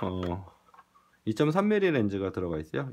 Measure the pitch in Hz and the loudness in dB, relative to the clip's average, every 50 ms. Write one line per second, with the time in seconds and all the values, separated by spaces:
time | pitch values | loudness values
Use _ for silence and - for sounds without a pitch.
0 | 101 92 92 92 90 87 87 98 95 - - _ _ _ - - - _ _ _ | -6 -4 -4 -4 -2 -4 -4 -6 -8 -14 -20 _ _ _ -20 -20 -20 _ _ _
1 | _ _ _ _ - 110 110 - 151 151 156 190 202 208 214 202 190 180 151 127 | _ _ _ _ -6 -6 0 2 2 2 4 2 2 4 2 4 2 2 4 4
2 | 104 101 101 98 98 95 - 95 90 85 82 78 80 - - 139 143 131 | 2 2 0 0 -2 -2 -2 -2 -4 -2 -4 -4 -6 -4 -4 -4 -4 -6